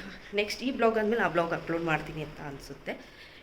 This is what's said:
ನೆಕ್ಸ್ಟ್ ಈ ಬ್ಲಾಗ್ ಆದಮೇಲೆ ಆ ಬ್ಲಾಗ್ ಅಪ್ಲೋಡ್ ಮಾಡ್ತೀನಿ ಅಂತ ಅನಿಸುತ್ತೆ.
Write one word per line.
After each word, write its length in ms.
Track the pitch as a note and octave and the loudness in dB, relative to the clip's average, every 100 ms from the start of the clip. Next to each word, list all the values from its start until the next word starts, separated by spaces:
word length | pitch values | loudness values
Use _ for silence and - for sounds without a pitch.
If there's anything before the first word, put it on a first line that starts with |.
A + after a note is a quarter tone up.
| - - - | -6 -14 -4
ನೆಕ್ಸ್ಟ್ 280 | G3+ G#3 - | -2 0 0
ಈ 80 | B3 | -2
ಬ್ಲಾಗ್ 280 | A#3+ A3+ A3 | 4 4 6
ಆದಮೇಲೆ 240 | G#3 A#3 | 2 4
ಆ 60 | F#3 | 4
ಬ್ಲಾಗ್ 240 | E3 E3+ | 4 2
ಅಪ್ಲೋಡ್ 320 | D#3+ - E3 | 0 0 0
ಮಾಡ್ತೀನಿ 380 | E3+ D#3 - D#3 | 2 2 0 -6
ಅಂತ 180 | D3+ - | -8 -8
ಅನಿಸುತ್ತೆ. 520 | D#3 C#3 - C#3 - - - - - - | -10 -10 -12 -12 -8 -8 -10 -18 -20 -20